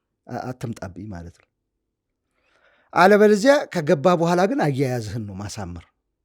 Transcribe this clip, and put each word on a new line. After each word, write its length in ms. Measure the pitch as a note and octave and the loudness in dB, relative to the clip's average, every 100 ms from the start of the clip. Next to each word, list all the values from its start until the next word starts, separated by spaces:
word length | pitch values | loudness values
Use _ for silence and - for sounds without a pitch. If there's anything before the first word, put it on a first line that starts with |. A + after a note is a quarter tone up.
| _ _ - | _ _ -14
አ-፣ 140 | B2 | -12
አትምጣብኝ 640 | A#2+ B2+ A#2 G#2+ F#2+ F2 G#2+ | -10 -10 -10 -10 -12 -14 -14
ማለት 280 | F2 E2+ _ | -14 -16 _
ነው። 120 | _ _ _ _ _ _ _ _ _ _ _ _ _ _ _ | _ _ _ _ _ _ _ _ _ _ _ _ _ _ _
አለበለዚያ 600 | D3 F#3+ G3+ G#3+ G#3 C4+ C#4+ - | 4 6 8 6 4 4 2 0
ከገባ 380 | F3+ D3 D#3 F3 E3+ | -4 0 2 2 2
በኋላ 260 | E3+ F3+ G3 | 0 0 0
ግን 140 | C#4 | 0
አያያዝህን 640 | D3+ C3 C3 B2 G#2+ A#2 | -2 -2 -2 -4 -6 -10
ነው 120 | G#2 F#2+ | -10 -12
ማሳመር። 500 | G#2 A2 F2 E2+ - _ _ _ | -12 -10 -12 -12 -18 _ _ _